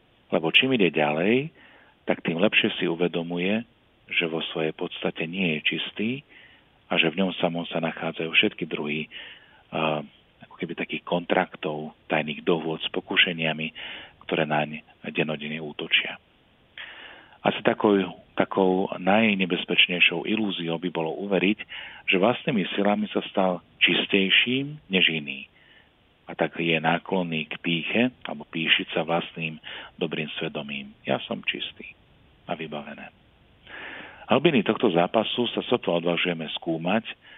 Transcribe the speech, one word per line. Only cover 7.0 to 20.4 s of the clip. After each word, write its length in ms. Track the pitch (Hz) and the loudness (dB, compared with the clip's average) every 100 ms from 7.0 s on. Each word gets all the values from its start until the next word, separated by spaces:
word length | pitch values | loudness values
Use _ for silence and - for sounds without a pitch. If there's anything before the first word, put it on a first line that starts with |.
že 80 | 82 | 0
v 160 | 82 95 | 2 -2
ňom 80 | - | 0
samom 240 | 87 85 82 | -2 -2 -4
sa 120 | 85 | -4
nachádzajú 480 | 80 - 82 82 80 | -4 -4 -6 -4 0
všetky 400 | 82 107 - 80 | 2 2 0 -6
druhy, 400 | 82 76 78 78 - - - - - - | -4 -4 -6 -8 -12 -16 -20 -20 -20 -8
a, 320 | 80 78 76 71 - _ _ - | -2 0 0 -4 -16 _ _ -18
ako 100 | - | -10
keby 120 | 82 - | -8 -6
takých 280 | - 80 - | -6 -6 -2
kontraktov, 920 | 87 85 92 90 - 78 76 78 - - | -2 2 2 0 -2 -6 -4 -8 -10 -2
tajných 400 | 78 76 73 90 | -2 -2 -4 0
dohôd 360 | 85 80 80 - | 0 0 -4 -4
s 40 | |
pokušeniami, 800 | 92 - 95 95 82 80 78 80 - - - - - - | -4 -2 2 2 2 -2 -2 -6 -8 -14 -14 -16 -14 -2
ktoré 200 | 82 76 | 0 2
naň 400 | 76 76 76 - _ - | 0 0 -6 -14 _ -8
denodene 480 | 76 78 76 76 78 | -2 -2 -2 -6 -8
útočia. 640 | 76 - 82 - - 90 _ _ _ _ _ - - - - - - - | -8 -8 0 0 0 -8 _ _ _ _ _ -18 -16 -16 -18 -20 -20 -2
Asi 240 | 101 - | 0 2
takou, 320 | 123 113 110 101 90 - - - | 2 4 6 6 4 -4 -8 -2
takou 560 | 95 - 95 92 98 92 | 0 4 4 4 0 -2
najnebezpečnejšou 1300 | 92 107 110 98 90 87 - 87 - 87 - 85 82 | 4 4 4 2 0 0 0 2 4 4 2 2 0
ilúziou 480 | 107 | 0